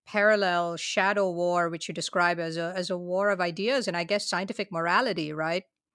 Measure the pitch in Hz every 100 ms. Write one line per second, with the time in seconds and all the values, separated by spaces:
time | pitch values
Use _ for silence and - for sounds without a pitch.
0 | - 208 208 214 190 175 170 170 - -
1 | 190 202 190 170 175 175 170 165 - 170
2 | - 185 175 170 165 165 170 185 180 180
3 | 175 185 202 185 175 165 214 269 208 175
4 | 170 202 - 180 190 220 196 165 170 196
5 | 254 175 151 151 160 175 - _ _